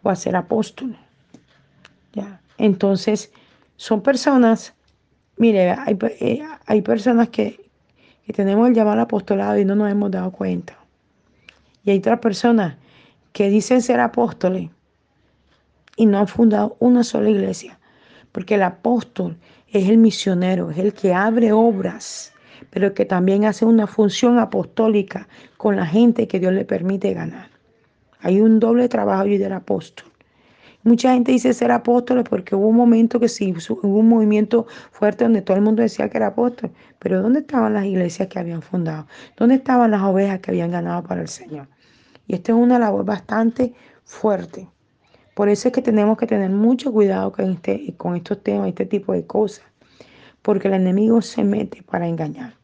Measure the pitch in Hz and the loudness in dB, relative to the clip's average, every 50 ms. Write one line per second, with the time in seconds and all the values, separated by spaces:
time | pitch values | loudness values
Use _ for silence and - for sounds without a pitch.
0 | _ 202 190 185 - 190 185 185 175 - - 226 214 - _ - - 254 220 - | _ -2 -2 -2 -2 -4 -4 -4 -2 -2 -2 -2 -2 -4 _ -12 -12 -12 -12 -12
1 | _ _ _ _ _ _ _ - _ _ _ _ _ _ _ _ _ - _ _ | _ _ _ _ _ _ _ -20 _ _ _ _ _ _ _ _ _ -20 _ _
2 | _ _ _ 214 196 202 196 180 _ _ _ - 214 214 196 190 - 196 196 185 | _ _ _ -10 -10 -10 -14 -20 _ _ _ 0 2 2 2 2 2 0 0 0
3 | - - 214 202 - - _ _ _ _ _ _ _ _ _ _ - - 226 214 | 0 -2 -4 -4 -4 -10 _ _ _ _ _ _ _ _ _ _ -4 -2 -2 0
4 | 185 - 277 254 - - 277 262 247 226 226 - - - _ _ _ _ _ _ | 0 0 0 0 0 2 4 4 4 4 4 2 -2 -14 _ _ _ _ _ _
5 | _ _ _ _ _ _ _ - 226 233 214 196 185 180 175 262 269 285 214 185 | _ _ _ _ _ _ _ 0 2 2 4 4 4 2 2 -2 -2 -4 -4 -2
6 | 214 226 - - - - 226 - 302 311 311 - _ - 214 214 - - 233 220 | -2 -6 -6 -4 -4 -4 -4 -4 -6 -12 -18 -20 _ -2 -2 -2 0 0 -2 -2
7 | 202 247 240 233 233 226 - - 214 208 - - - _ _ _ _ _ _ _ | 0 0 2 2 0 0 -2 -4 -4 -4 -6 -12 -20 _ _ _ _ _ _ _
8 | _ _ _ _ _ - 214 - 202 196 196 208 233 254 247 220 220 208 208 220 | _ _ _ _ _ -12 -4 -2 0 0 2 2 4 4 4 4 2 2 2 0
9 | 233 233 - 208 190 - 208 196 202 202 208 208 202 190 196 208 208 208 202 208 | -2 -2 -2 -6 -2 -2 -4 -2 -2 0 0 0 2 2 0 0 0 0 0 -2
10 | 208 202 185 185 180 185 - - 196 - 90 - 170 - - _ _ _ _ _ | -2 -2 -4 -4 -6 -6 -8 -6 -6 -4 -4 -6 -8 -12 -18 _ _ _ _ _
11 | _ _ _ _ _ _ _ _ _ - _ _ _ _ _ _ _ 202 196 196 | _ _ _ _ _ _ _ _ _ -20 _ _ _ _ _ _ _ 0 0 2
12 | 196 220 233 233 233 233 196 - - 233 240 226 202 170 139 - _ _ _ _ | 2 0 0 0 0 -4 -4 0 0 2 2 2 2 -2 -6 -10 _ _ _ _
13 | _ _ _ _ _ _ _ - 208 196 202 214 208 - 254 254 240 - 247 240 | _ _ _ _ _ _ _ -2 0 2 2 2 2 2 0 0 2 2 2 2
14 | 240 233 - - 233 226 - - - 185 185 190 175 160 _ _ _ _ _ _ | 2 0 0 0 -2 -2 -2 -2 -4 -2 -2 -2 -8 -10 _ _ _ _ _ _
15 | _ _ _ _ _ _ _ _ _ _ _ _ _ _ _ _ _ _ _ - | _ _ _ _ _ _ _ _ _ _ _ _ _ _ _ _ _ _ _ 2
16 | 226 220 202 196 208 196 - - 233 226 208 208 208 214 - _ - 247 247 247 | 4 4 4 4 0 0 2 2 2 4 4 2 0 -2 -4 _ 2 2 4 2
17 | 240 240 - - 208 208 220 202 190 190 185 - - - - _ _ _ _ _ | 2 0 -2 -2 0 2 2 0 0 -2 -6 -8 -12 -20 -20 _ _ _ _ _
18 | _ _ _ - _ _ _ - 185 - 220 196 190 180 185 - _ 233 240 240 | _ _ _ -20 _ _ _ -12 -6 -2 0 0 0 0 -2 -4 _ -2 0 0
19 | - - _ - 185 175 165 170 _ _ _ _ _ _ - 208 190 185 220 226 | -2 -6 _ -8 -8 -8 -8 -12 _ _ _ _ _ _ -2 0 2 4 6 6
20 | 226 220 196 - - 196 185 175 180 185 185 180 175 170 156 156 185 208 208 - | 6 6 4 2 -2 -2 0 0 0 0 -2 -2 -4 -6 -6 -2 -2 -2 -2 0
21 | - 196 180 180 196 220 226 240 233 220 208 220 226 233 220 190 185 185 170 - | 0 0 0 2 0 0 2 2 2 4 4 4 4 2 2 0 -4 -6 -8 -8
22 | - - - - - - _ _ _ _ - - - _ - - 185 196 196 196 | -16 -16 -16 -16 -18 -20 _ _ _ _ -20 -20 -20 _ -6 -2 -2 -2 0 -2
23 | 196 190 196 180 180 185 196 202 208 214 202 - 233 226 233 226 214 196 - - | -4 -2 0 0 0 2 2 2 0 0 0 0 2 4 4 4 2 0 0 0
24 | 220 208 - - - 240 240 240 226 - - 202 180 - _ - 220 220 214 208 | 0 0 2 2 2 2 4 4 2 0 -2 -4 -6 -6 _ -2 0 2 2 0
25 | 196 196 - 196 208 _ - - - - _ _ - 220 202 196 185 160 151 214 | -2 -2 -8 -12 -14 _ -20 -20 -20 -20 _ _ -2 -2 0 0 -2 0 2 4
26 | 240 240 233 233 226 - - 190 175 185 185 196 202 196 202 190 170 185 196 196 | 4 4 4 2 -2 -2 -2 -2 0 0 0 0 -2 -2 -4 -4 -2 -4 -4 -2
27 | 190 196 190 170 165 165 165 - - - _ _ _ _ _ _ _ _ _ _ | -2 -4 -4 -4 -8 -10 -12 -14 -20 -20 _ _ _ _ _ _ _ _ _ _
28 | _ _ _ _ - 175 185 196 214 226 220 220 220 226 233 240 247 240 240 226 | _ _ _ _ -2 0 2 4 4 4 4 4 4 2 2 2 2 0 -2 -2
29 | 202 202 196 190 196 202 202 196 196 196 190 185 175 - 202 190 160 - _ - | -2 0 0 0 0 0 0 0 -2 -4 -6 -8 -6 -4 -6 -6 -6 -10 _ -20
30 | - - _ _ _ _ _ _ _ _ _ _ _ - _ _ _ 226 240 233 | -20 -20 _ _ _ _ _ _ _ _ _ _ _ -20 _ _ _ 2 2 4
31 | - 262 254 254 240 240 254 247 240 254 247 247 240 240 240 240 233 - 240 247 | 4 2 2 2 2 2 0 2 2 0 0 0 0 0 0 0 0 0 0 0
32 | 240 240 262 254 233 - - 202 185 - - 196 196 220 220 233 240 233 233 226 | 0 0 -2 -2 -2 -2 -4 -6 -6 -4 -2 0 2 2 4 4 4 4 4 4
33 | 226 233 - 240 233 226 233 - 202 190 180 160 165 - 220 196 - 202 196 214 | 4 2 2 0 -2 -2 -2 -2 -4 -4 -4 -6 -6 -8 -8 -4 -2 0 2 4
34 | 220 226 233 226 220 208 208 208 214 208 - 233 226 - - - - - _ - | 4 4 4 4 4 2 2 0 0 2 0 -2 -2 -2 -12 -20 -20 -20 _ -2
35 | - 208 208 208 240 233 226 208 185 - 190 190 208 214 220 214 233 220 - - | -2 -2 0 0 0 2 2 0 2 0 0 2 2 2 2 2 0 -2 -2 -4
36 | 220 214 - 220 220 202 196 - 240 247 240 - 233 180 - _ _ _ _ _ | -6 -4 -2 -2 -2 -2 -2 -2 -2 -2 -2 -6 -12 -12 -12 _ _ _ _ _
37 | - 190 185 185 190 226 247 302 294 277 302 254 226 214 214 208 196 196 190 185 | -6 -4 -2 -2 0 0 0 0 -2 _ -2 -2 0 0 0 -2 -4 -2 -2 -2
38 | 180 175 170 - 196 185 - 185 180 170 170 165 160 - - 185 170 160 156 156 | -2 -4 -4 -6 -8 -8 -6 -10 -10 -8 -10 -10 -12 -8 -6 -6 -4 -4 -6 -10
39 | 151 _ - - - - _ - - 233 262 262 269 - 240 247 240 226 214 202 | -12 _ -20 -20 -20 -20 _ 0 2 2 2 2 0 0 2 2 4 4 2 2
40 | 190 196 190 190 196 202 196 185 190 - 185 180 170 170 175 175 170 175 175 175 | 0 0 2 2 0 0 -2 -6 -6 -4 -4 -4 -2 -4 -4 -4 -6 -4 -6 -6
41 | 180 - 180 175 170 160 - - - - 147 147 139 - _ _ _ _ _ _ | -6 -6 -8 -8 -8 -10 -12 -18 -18 -16 -16 -16 -16 -18 _ _ _ _ _ _
42 | _ _ _ - _ _ - 180 180 - 226 226 240 240 247 240 233 214 196 202 | _ _ _ -20 _ _ -8 -8 -2 0 2 2 4 4 4 2 2 0 0 -2
43 | 202 190 214 196 - - 208 214 226 226 226 - 254 240 240 _ _ _ _ _ | -2 -4 -4 -6 -6 -6 -2 0 0 -2 0 -2 -4 -4 -4 _ _ _ _ _
44 | _ _ - - - 214 208 185 175 165 - - 190 - _ _ _ _ _ _ | _ _ -20 -4 -2 -2 -2 -2 -6 -10 -16 -18 -18 -18 _ _ _ _ _ _
45 | _ _ _ _ _ _ _ - 208 202 208 202 - 254 254 - 262 247 220 214 | _ _ _ _ _ _ _ -2 0 2 2 2 0 -2 -2 0 -2 0 2 2
46 | 202 208 220 226 - 233 226 208 196 190 190 202 214 233 262 240 - 285 226 220 | 2 2 2 0 -2 -2 -2 -2 0 0 0 2 2 2 2 0 -2 -2 0 2
47 | 208 196 190 190 190 196 190 - 202 190 185 170 - - 196 202 294 277 170 _ | 2 2 2 -2 -4 -6 -4 -4 -4 -4 -4 -4 -4 -4 -4 -4 -6 -12 -14 _
48 | - 180 175 175 170 - 208 202 _ - 202 202 196 190 180 - 196 185 - 202 | -8 -6 -6 -6 -6 -6 -8 -6 _ -4 -4 -2 -2 -4 -4 -4 -4 -4 -4 -6
49 | - - 190 180 165 - - - 214 - - - _ _ _ _ _ _ _ _ | -4 -2 -4 -4 -4 -4 -2 -2 -2 -2 -4 -12 _ _ _ _ _ _ _ _
50 | - _ _ - - - _ _ _ - 208 196 190 196 196 190 185 185 185 196 | -20 _ _ -20 -20 -20 _ _ _ -2 -2 0 0 0 0 2 0 0 2 2
51 | 208 220 226 233 - - - - - 202 202 214 214 202 - - - _ - 180 | 2 2 2 2 0 -2 -4 -2 -2 0 0 -2 -4 -6 -10 -16 -12 _ -6 -4
52 | 175 170 170 160 160 151 147 - - 240 - _ | -4 -4 -4 -4 -6 -8 -8 -12 -14 -16 -18 _